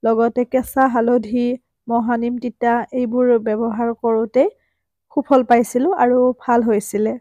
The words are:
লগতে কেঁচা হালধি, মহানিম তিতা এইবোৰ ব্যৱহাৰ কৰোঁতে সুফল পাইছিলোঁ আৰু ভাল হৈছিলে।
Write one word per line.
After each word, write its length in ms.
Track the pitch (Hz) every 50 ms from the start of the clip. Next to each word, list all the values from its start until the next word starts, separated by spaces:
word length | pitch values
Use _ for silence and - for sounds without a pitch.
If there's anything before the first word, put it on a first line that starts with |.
| -
লগতে 400 | 220 226 226 233 233 233 247 247
কেঁচা 400 | 240 - 254 247 - - 277 269 269
হালধি, 580 | 233 254 226 233 247 247 220 208 220 247 240 240 247 254 _ _ _ _ _ -
মহানিম 460 | 233 233 226 226 240 233 233 240 247 247
তিতা 360 | 233 247 - _ - 240 233 240 226 -
এইবোৰ 360 | - 254 247 233 226 247 254 247 240 226
ব্যৱহাৰ 520 | 220 226 214 214 233 226 220 214 240 233 233
কৰোঁতে 480 | 226 - 233 226 220 226 226 _ 247 277 403 - _ _ _ _ _ _ _ _ _ _ _ -
সুফল 240 | - 269 - 294 262 254
পাইছিলোঁ 480 | - 240 233 240 - - 247 262 339 403
আৰু 240 | - - 247 247 254 247 254 247
ভাল 240 | 247 - - 240 240 233
হৈছিলে। 500 | 226 220 208 214 - - 202 214 214 233 247